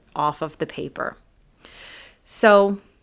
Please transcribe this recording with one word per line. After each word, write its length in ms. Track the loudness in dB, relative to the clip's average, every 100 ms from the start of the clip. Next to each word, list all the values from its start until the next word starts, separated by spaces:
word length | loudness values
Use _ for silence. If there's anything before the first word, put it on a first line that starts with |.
| _ -4
off 260 | -4 -4
of 160 | -10 -8
the 80 | -10
paper. 500 | -10 -12 -10 -12 -12 _ _ _ _ -20 -20 -20 -20 -20 _ -10
So 540 | 2 4 6 4 -2 _ _